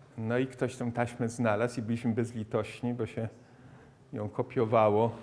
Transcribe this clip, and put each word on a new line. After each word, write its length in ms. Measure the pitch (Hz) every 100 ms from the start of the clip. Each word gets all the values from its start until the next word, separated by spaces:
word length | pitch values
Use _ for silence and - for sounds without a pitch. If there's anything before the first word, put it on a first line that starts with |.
| - -
No 200 | 110 120
i 100 | 131
ktoś 280 | - 127 -
tę 160 | 120
taśmę 380 | 120 120 - 117
znalazł 500 | 117 117 104 120 123
i 40 |
byliśmy 300 | 110 117 120
bezlitośni, 800 | 110 113 117 107 117 107 - 123
bo 120 | 120 110
się 240 | - 113 - - - - - - - -
ją 160 | 135 107
kopiowało, 800 | - 120 - 113 113 107 104 117 113